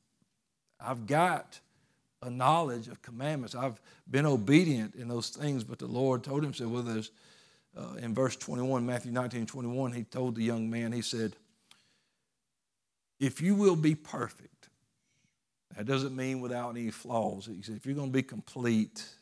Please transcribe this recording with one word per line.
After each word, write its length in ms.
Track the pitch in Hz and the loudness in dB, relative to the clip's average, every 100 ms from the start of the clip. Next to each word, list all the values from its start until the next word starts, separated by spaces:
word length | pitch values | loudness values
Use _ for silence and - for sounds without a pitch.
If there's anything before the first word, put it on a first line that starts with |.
| _ _ _ _ _ _ _ _ | _ _ _ _ _ _ _ _
I've 280 | 113 127 104 | -8 -6 0
got 540 | 147 180 160 - - _ _ _ _ _ _ | 4 4 2 -4 -18 _ _ _ _ _ _
a 80 | 127 | -8
knowledge 600 | 123 127 165 151 120 113 | 2 4 4 2 -2 -8
of 120 | - | -14
commandments. 540 | - 117 143 151 117 | -14 -6 -4 -2 -4
I've 260 | 123 131 110 - - - | -4 -4 -6 -14 -20 -2
been 160 | 131 151 | 2 6
obedient 680 | 131 101 151 175 127 107 - | 4 8 8 8 4 -2 -6
in 120 | 120 | -6
those 220 | 120 - | -4 -4
things." 340 | - 147 135 | -4 -2 -2
But 140 | 113 120 | -4 -8
the 80 | 123 | -4
Lord 360 | 120 135 127 | 2 2 2
told 220 | 135 139 | 0 -2
him, 80 | 147 | -2
said, 140 | - 117 | -2 -4
well, 160 | 120 | -2
there's, 280 | 120 110 107 - - - _ _ _ | -2 -4 -4 -12 -20 -20 _ _ _
uh, 200 | - - | -12 -10
in 200 | 127 117 | -8 -4
verse 220 | 113 131 - | 0 0 0
twenty-one, 480 | - 123 127 131 | -6 -2 0 0
Matthew 280 | 120 123 123 | 0 -2 -2
nineteen 340 | 123 123 123 110 | -2 -2 -4 -6
twenty-one, 460 | 131 120 123 131 | -6 -4 -2 -2
he 120 | 120 | -4
told 300 | 110 127 127 | -6 -4 -2
the 80 | 113 | 0
young 260 | 113 117 113 | 0 0 -2
man, 240 | 117 117 | -2 -2
he 80 | 120 | -2
said, 360 | 110 117 110 - _ _ _ - _ _ _ _ _ _ _ _ _ _ _ _ _ _ | -4 -2 -2 -4 _ _ _ -20 _ _ _ _ _ _ _ _ _ _ _ _ _ _
"If 220 | 135 - | -2 2
you 140 | 175 | 2
will 220 | 202 202 165 | 6 6 6
be 180 | 156 | 4
perfect," 720 | 151 - - 117 - 113 _ - _ _ _ _ _ _ _ _ _ _ - | 2 -2 -6 -6 -6 -20 _ -20 _ _ _ _ _ _ _ _ _ _ -8
that 100 | 107 | 0
doesn't 280 | 135 135 | 0 0
mean 260 | 131 131 131 | -2 -4 -2
without 300 | 123 120 120 120 | -2 -4 -4 -4
any 140 | 113 | -6
flaws. 560 | - - 117 104 98 113 | -6 -2 0 0 -4 -8
He 160 | 95 | -12
said, 140 | 104 110 | -10 -10
"If 80 | |
you're 120 | 135 143 | -6 -4
gonna 140 | 139 | 0
be 120 | 135 | 0
complete 840 | 135 110 - 131 120 113 107 - - - | 0 -6 -12 -2 2 4 2 -4 -16 -18